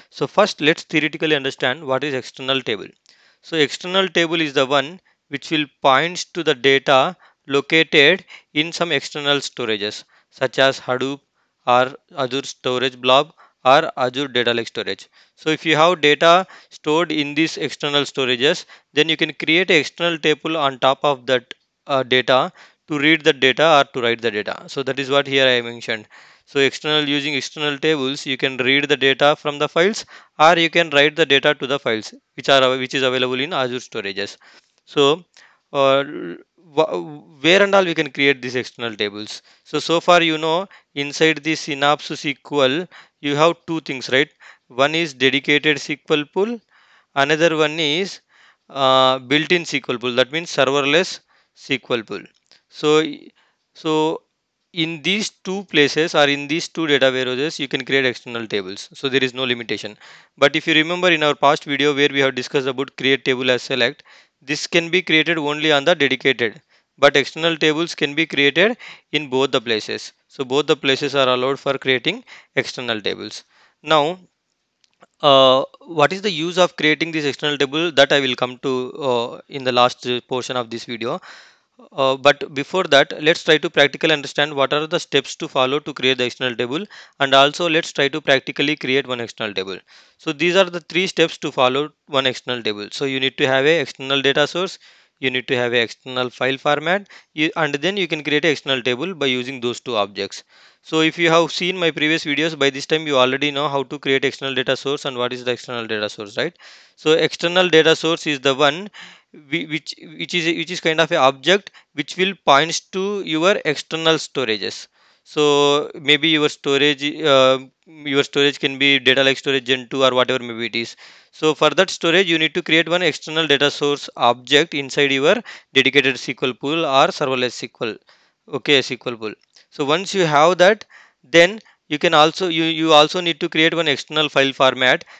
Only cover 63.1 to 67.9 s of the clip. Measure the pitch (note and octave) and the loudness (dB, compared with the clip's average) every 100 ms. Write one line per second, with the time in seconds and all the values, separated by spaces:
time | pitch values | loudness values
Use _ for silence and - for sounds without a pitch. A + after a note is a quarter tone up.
63.1 | C3+ C#3 B2+ B2+ B2 - C3 A#2+ D3+ _ | 0 0 -2 0 -2 -2 -2 -2 -2 _
64.1 | - _ _ C3 D3 - F3 E3+ F3 F3+ | -20 _ _ -8 -8 -2 -2 0 -2 2
65.1 | D#3 D#3 E3 D3 D3+ D#3 D3 C#3 F3 C#3 | 0 2 -2 -2 -2 2 2 2 2 0
66.1 | B2+ C#3 B2 A#2 G2+ _ _ _ _ C#3 | 0 0 0 -2 -6 _ _ _ _ 4
67.1 | C#3+ B2+ - E3 D#3+ D#3 D3+ E3+ | 4 0 -2 -4 0 0 0 -4